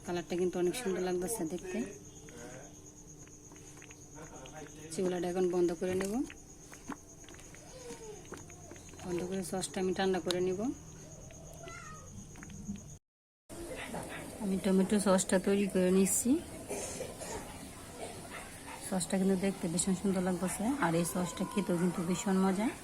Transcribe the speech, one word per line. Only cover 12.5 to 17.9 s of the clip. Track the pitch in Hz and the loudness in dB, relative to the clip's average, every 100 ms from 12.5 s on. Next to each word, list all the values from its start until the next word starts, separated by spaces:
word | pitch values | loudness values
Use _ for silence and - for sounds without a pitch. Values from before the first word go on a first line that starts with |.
| - - - - - _ _ _ _ _ 339 339 254 - - - - - - | -10 -8 -8 -10 -16 _ _ _ _ _ -10 -8 -6 -6 -6 -6 -8 -10 -4
আমি | 208 190 | 0 2
টমেটো | 190 190 190 208 196 | 6 6 8 6 8
সসটা | 190 - 190 190 | 6 6 4 6
তৈরি | 196 202 | 4 4
করে | 185 185 190 | 6 8 8
নিচ্ছি। | 190 - 240 311 - - - - - - - - - 440 - - - - - | 6 4 4 4 2 -12 -8 -6 -6 -6 -8 -8 -8 -8 -8 -12 -12 -12 -14